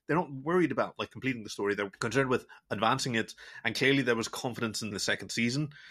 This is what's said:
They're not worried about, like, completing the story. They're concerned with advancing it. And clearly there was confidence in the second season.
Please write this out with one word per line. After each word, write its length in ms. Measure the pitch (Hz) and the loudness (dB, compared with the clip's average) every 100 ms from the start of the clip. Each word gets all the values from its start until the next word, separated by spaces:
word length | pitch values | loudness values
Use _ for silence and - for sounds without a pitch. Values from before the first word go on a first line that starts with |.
| - | -2
They're 100 | 156 | 0
not 120 | 156 | 0
worried 420 | 135 139 180 156 | -4 0 2 2
about, 200 | 123 98 - | 2 -2 -2
like, 120 | 104 | -8
completing 320 | 110 135 120 | -4 -4 -4
the 60 | 107 | -6
story. 260 | - 101 | -2 0
They're 140 | 101 101 | 0 -2
concerned 400 | - 117 123 131 | -2 0 2 2
with 160 | 120 - - - | 2 -2 -20 -8
advancing 440 | 104 110 135 139 | 0 2 2 2
it. 180 | 117 107 - - - | 0 -2 -6 -16 -6
And 100 | 117 | -4
clearly 280 | 110 131 139 | 2 4 4
there 120 | 123 | 4
was 140 | 117 110 | 2 0
confidence 540 | - 131 113 117 101 | -4 -6 -2 -4 -4
in 80 | 110 | -6
the 80 | 98 | -4
second 300 | - 107 98 | -2 -2 -4
season. 400 | - 117 135 151 - - | 0 0 0 -4 -6 -20